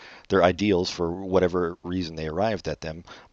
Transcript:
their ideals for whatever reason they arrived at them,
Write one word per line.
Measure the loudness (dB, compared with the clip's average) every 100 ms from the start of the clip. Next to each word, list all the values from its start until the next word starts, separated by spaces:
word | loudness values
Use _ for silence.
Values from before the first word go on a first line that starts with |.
| -20 -20 _
their | 4
ideals | 4 4 2 2 0
for | -2 -4
whatever | -4 0 2 2 0 -2 -6
reason | -6 -6 -6 -8
they | -8
arrived | -2 -2 -2 -6
at | -8
them, | -8 -10 -16 -20 -20